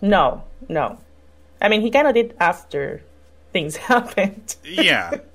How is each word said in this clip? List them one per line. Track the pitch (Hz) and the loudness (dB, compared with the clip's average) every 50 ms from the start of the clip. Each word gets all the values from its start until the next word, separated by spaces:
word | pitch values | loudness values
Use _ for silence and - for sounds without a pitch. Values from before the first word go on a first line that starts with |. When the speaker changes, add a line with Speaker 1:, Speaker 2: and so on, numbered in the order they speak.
Speaker 1:
No, | - 196 208 185 147 127 - - - - - - - - | 0 2 4 4 4 2 0 -4 -10 -16 -16 -16 -10 -6
no. | 160 156 135 101 - - - - - - - - - - - - _ - | -4 -2 -2 -4 -6 -10 -20 -20 -20 -20 -20 -20 -20 -20 -20 -20 _ -2
I | - 208 | 0 0
mean, | 214 214 | 2 2
he | 214 233 | 0 2
kinda | 226 277 302 294 247 | 2 2 4 4 4
did | 233 233 233 - - | 2 2 0 0 0
after | 170 - - - - - - 143 139 - - 143 - - - - - - _ - - - | 0 0 0 -2 -6 -10 -8 -6 -6 -6 -8 -12 -16 -20 -20 -20 -20 -20 _ -20 -14 -6
things | - 190 156 151 156 | -6 -4 -4 -4 -8
<laughs> | - - - | -6 0 2
happened. | 254 240 240 - - - 190 196 196 - - - - - - | 2 2 2 0 -2 -2 -2 -2 -2 -8 -14 -14 -14 -14 -14
Speaker 2:
Yeah. | 151 175 - - 180 147 110 90 85 85 - | -10 -2 0 2 2 2 2 0 -4 -6 -8
Speaker 1:
<laughs> | - - | -10 -12